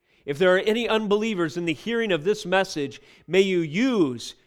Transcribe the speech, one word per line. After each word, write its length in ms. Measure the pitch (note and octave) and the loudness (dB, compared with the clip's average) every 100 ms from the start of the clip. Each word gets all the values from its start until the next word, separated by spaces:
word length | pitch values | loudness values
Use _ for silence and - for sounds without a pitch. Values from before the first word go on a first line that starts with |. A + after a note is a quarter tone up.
| _ _ - | _ _ -8
If 120 | C#3+ | 0
there 160 | F#3 | 4
are 60 | F#3 | 4
any 280 | G3 A3 A#3 | 2 0 0
unbelievers 680 | A3 G#3+ G#3 A3+ F#3+ E3 F3 | 0 0 0 0 -2 -2 -2
in 80 | |
the 80 | E3+ | -4
hearing 400 | D#3 G#3+ A#3 A3+ | -4 -4 -2 0
of 100 | E3 | 0
this 220 | D#3+ G#3 F#3+ | 0 -2 0
message, 540 | F#3 F#3 D#3 C#3 - - - - | 0 0 -4 -8 -10 -20 -20 0
may 140 | F3+ | 2
you 200 | G3 F3+ | 4 2
use 720 | D#3+ E3 C4 A3+ D3 A#2+ - - | 0 0 0 2 0 -2 -12 -16